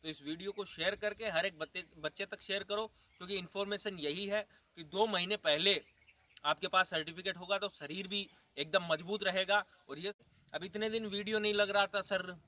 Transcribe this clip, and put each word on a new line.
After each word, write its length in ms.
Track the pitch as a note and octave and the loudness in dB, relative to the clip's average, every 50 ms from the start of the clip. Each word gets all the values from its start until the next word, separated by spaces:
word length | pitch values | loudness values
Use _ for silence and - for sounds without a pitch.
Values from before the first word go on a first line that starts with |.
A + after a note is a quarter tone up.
| - | -8
तो 40 | D#3+ | -8
इस 140 | D3+ C#3+ | -10 -8
video 300 | C#3 D3 D#3+ E3+ F#3 G3+ | -6 -8 -8 -4 -6 -6
को 120 | G3 G3+ G3 | -6 -6 -8
share 280 | - - D#3+ D#3+ F#3 G3+ | -8 -4 0 0 0 0
करके 340 | - G#3 G#3 G3+ - A3+ G#3+ | 0 -4 -4 -4 -2 -4 0
हर 160 | E3+ D#3+ F3+ | 2 2 2
एक 120 | G3 F3 D#3 | 2 -2 -4
बच्चे, 260 | D#3 - _ F#3 F3 D#3 - - | -8 -6 _ -10 -10 -8 -12 -6
बच्चे 280 | D3+ D3+ _ - G3 | -6 -4 _ -4 -8
तक 160 | - G3+ - | -8 -8 -12
share 200 | - - F#3+ G3 F#3+ | -6 -4 -4 -4 -2
करो, 220 | - G3+ G#3 A3 G#3+ _ _ _ _ _ _ | -2 -2 -2 -2 -4 _ _ _ _ _ _
क्योंकि 160 | F3+ F3+ G3+ | -6 -4 -4
information 600 | F#3 F3+ E3+ - G3 G3+ G3 G#3 G3+ - G#3 G3 F3 | -4 -4 -4 -4 -4 -2 -2 -2 -4 -4 -6 -4 -2
यही 260 | D3 D3 D3 F#3 G3+ | -2 0 0 0 -2
है 160 | G3 G3+ G#3+ G#3 _ - - _ _ _ - | 0 -2 -2 -2 _ -16 -20 _ _ _ -16
कि 60 | E3 | -12
दो 200 | D3 - F#3+ A3 A3 | -4 2 2 2 4
महीने 280 | G3+ F3+ F3 F#3 G#3 G#3 | 4 0 2 0 -2 2
पहले 420 | - D#3+ D3 D#3 F3+ G3+ G3 D3 - _ _ _ _ - _ _ _ _ _ - - | 4 4 4 6 6 6 4 4 0 _ _ _ _ -20 _ _ _ _ _ -4 0
आपके 240 | D3 D#3 - - F#3 | 0 0 0 0 2
पास 220 | - F#3 F#3 - | 4 4 4 4
certificate 460 | F3+ D#3+ D3+ E3 E3 F3 F#3 G3 F3+ | 0 -4 -4 -4 -10 -4 -4 -4 -4
होगा 220 | F3 F3+ F3+ G3 G3 | -4 -2 -2 0 0
तो 100 | G3+ G3 | 0 -4
शरीर 380 | - - D3 C#3+ D#3 F#3 G3 F#3 | -6 -8 -10 -8 -6 -6 -6 -2
भी 180 | G3+ G3+ F#3+ - - - _ _ _ | -2 -4 -4 -4 -12 -20 _ _ _
एकदम 300 | C#3 D3+ D#3 F3 F#3+ F3 E3+ | -6 -4 2 2 2 4 4
मजबूत 340 | D#3+ D#3 E3+ F3+ G#3 G#3+ G3+ | -2 -2 0 -4 -4 -2 0
रहेगा। 400 | F#3+ F3+ F#3+ F#3+ F#3 G3+ G#3 F#3+ _ - _ _ - | 0 0 0 2 4 2 2 2 _ -18 _ _ -12
और 100 | C#3 D3 | -10 -6
ये, 140 | F3 G3+ G#3 _ - _ _ _ _ - | -6 -6 -8 _ -20 _ _ _ _ -10
अब 120 | - D#3 E3+ | -8 -8 -8
इतने 240 | G3 E3+ G#3 G#3+ A3 | -6 -4 -2 -2 -2
दिन 160 | A3 A3+ A3 G#3 | -2 -2 -4 -2
वीडियो 300 | G3 G3+ G#3 G#3 A3 G#3+ | -4 -4 -2 0 0 2
नहीं 160 | G#3 G#3 G#3 | 2 4 4
लग 160 | G#3 G#3 G3 | 4 2 4
रहा 160 | G3+ G3+ G3 | 4 4 2
था 140 | G3 - G3+ | 4 0 -4
सर 180 | F#3+ - G3+ F#3 F3+ F3+ F3+ E3+ _ | -2 -2 -2 -2 -2 -6 -12 -14 _